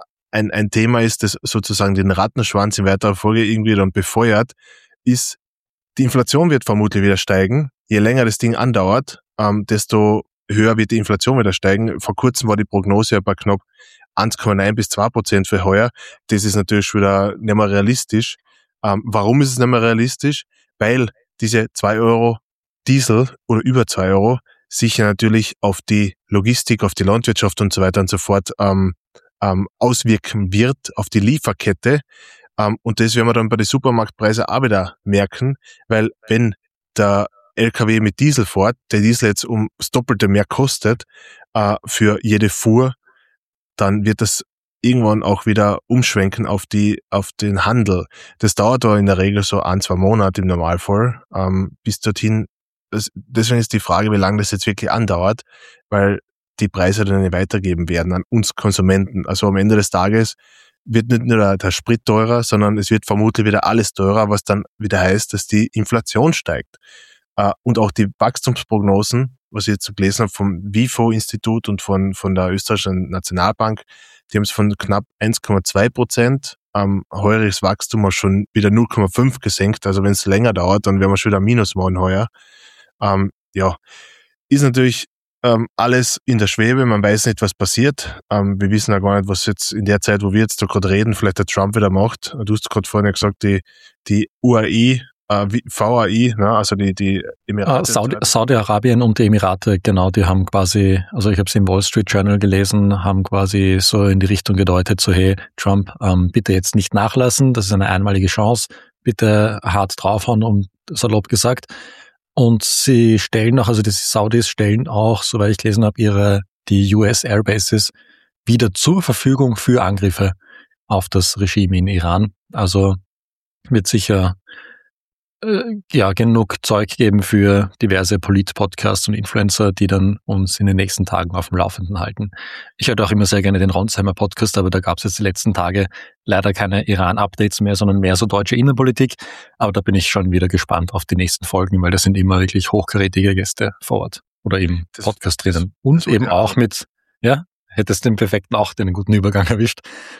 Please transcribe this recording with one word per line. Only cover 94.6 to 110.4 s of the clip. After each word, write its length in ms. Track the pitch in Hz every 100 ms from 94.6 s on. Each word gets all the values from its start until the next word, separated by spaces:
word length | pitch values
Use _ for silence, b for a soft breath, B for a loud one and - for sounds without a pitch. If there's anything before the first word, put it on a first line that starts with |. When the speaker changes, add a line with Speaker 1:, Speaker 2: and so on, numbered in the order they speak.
Speaker 1:
E, 380 | 107 107 120 127 - _ -
äh, 180 | 104 101
wie, 120 | 113 -
V 320 | - 104 120
A 80 | 107
I, 260 | 110 123 107
ne, 120 | 101
also 280 | 110 104 101
die, 180 | 101 95
die 300 | 98 98 - - -
Emirate 360 | 104 98 131
Speaker 2:
Ah, 20 |
Saudi-, 160 | - 123
Speaker 1:
und 120 | 113
so 80 | 165
weiter. 60 | 107
Speaker 2:
Saudi-Arabien 760 | 117 117 127 104 104 123 120
und 180 | 120 107
die 60 | 110
Emirate, 540 | 107 95 95 - 98
genau, 280 | - 95 92
die 140 | 92
haben 220 | 92 95 92
quasi, 580 | 101 92 107 98 95 92
also 180 | - 104
ich 100 | 98
hab's 160 | 98 110
im 120 | 95
Wall 140 | 95
Street 280 | 101 - 104
Journal 300 | 101 98 101
gelesen, 640 | 98 95 98 104 101 101
haben 200 | 95 98
quasi 560 | 95 98 95 101 95 95
so 240 | 95 107 101
in 160 | 95
die 60 | 95
Richtung 280 | 98 - 95
gedeutet, 460 | 92 90 90 98
so: 100 | -
„Hey, 240 | 90 95 98 B -
Trump, 340 | - 98 101 -
ähm, 300 | 101 90 90
bitte 220 | 113 107
jetzt 200 | 95 92
nicht 200 | 107 92
nachlassen, 600 | 104 107 - 123 - 135
das 120 | 120 95
ist 80 |
eine 160 | 101 98
einmalige 380 | 92 101 98 95
Chance, 400 | - 107 120 - B B _
bitte 560 | - 113 110 107 107 107
hart 340 | 110 98 95 -
draufhauen“, 440 | - 107 - 113